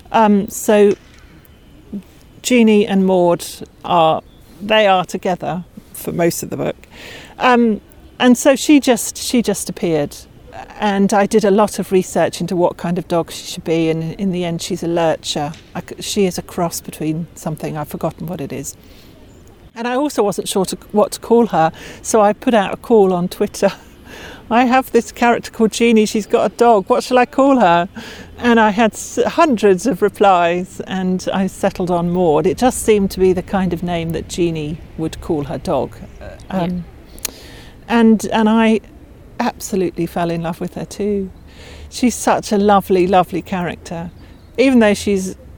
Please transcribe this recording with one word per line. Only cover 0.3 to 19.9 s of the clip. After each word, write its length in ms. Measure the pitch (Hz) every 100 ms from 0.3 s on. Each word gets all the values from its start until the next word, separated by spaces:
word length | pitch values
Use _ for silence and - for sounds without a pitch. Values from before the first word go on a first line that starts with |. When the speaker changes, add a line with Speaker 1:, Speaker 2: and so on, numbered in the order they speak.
| 202 -
Speaker 1:
so 460 | - - 208 208 - - - - - - - - - - 202 - - - -
Jeanie 460 | - 247 220 208 -
and 180 | 190 185
Maud 380 | 185 175 170 - - - -
are, 360 | - 175 160 147 - - - -
they 280 | 202 220 202
are 160 | 185
together 600 | 170 190 196 180 143 175 - - -
for 180 | - -
most 320 | 165 170 -
of 80 | -
the 60 | 135
book. 200 | 151 - - - - - - -
Um, 420 | 254 240 233 202 - - - -
and 180 | 247 247
so 200 | 302 269
she 240 | - 294
just, 360 | 254 233 - -
she 260 | - 247
just 260 | 214 196 -
appeared. 460 | - 175 156 147 - - - - - - -
And 320 | 208 196 196
I 120 | 208 208
did 180 | 220
a 80 | 202
lot 260 | 196 208 -
of 140 | 180
research 480 | 185 - 196 160 -
into 160 | 170 180
what 220 | 175 -
kind 200 | 175 180
of 80 | -
dog 240 | 170 160
she 140 | - -
should 160 | -
be, 280 | 180 165 160
and 240 | 160 165 -
in 140 | 196
the 120 | 175
end 160 | 175 165
she's 220 | - 180
a 60 | 170
lurcher. 640 | 170 160 - - 170 147 - -
I 80 | 175
c-, 200 | - -
she 220 | - 214 190
is 100 | 175
a 60 |
cross 380 | - - 170 -
between 480 | - - 156 156 165 -
something, 400 | 165 151 151 151
I've 100 | 147
forgotten 400 | 175 165 - 160
what 140 | 180
it 120 | 139
is. 240 | 113 143 - - - - - - - - - - 220
And 100 |
I 80 | 240